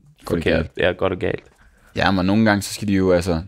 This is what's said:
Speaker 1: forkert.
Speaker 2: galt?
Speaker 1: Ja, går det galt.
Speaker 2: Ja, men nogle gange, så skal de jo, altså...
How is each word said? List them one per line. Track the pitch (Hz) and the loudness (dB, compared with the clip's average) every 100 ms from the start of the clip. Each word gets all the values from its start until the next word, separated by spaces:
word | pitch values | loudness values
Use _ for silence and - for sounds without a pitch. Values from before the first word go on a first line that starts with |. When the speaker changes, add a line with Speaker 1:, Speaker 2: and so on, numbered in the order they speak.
| - - - | -20 -14 -4
Speaker 1:
forkert. | 87 | -2
Speaker 2:
galt? | 90 - 80 - | 2 0 0 0
Speaker 1:
Ja, | 90 | 0
går | 90 95 | 2 -2
det | 90 | 0
galt. | 92 - - _ - _ _ - | -2 -4 -8 _ -20 _ _ -6
Speaker 2:
Ja, | 90 | -2
men | 95 90 | 0 2
nogle | 104 110 | 2 2
gange, | 101 | 0
så | - | -2
skal | - 104 | -6 -2
de | |
jo, | 98 92 | 0 2
altså... | 87 92 82 | 2 0 -4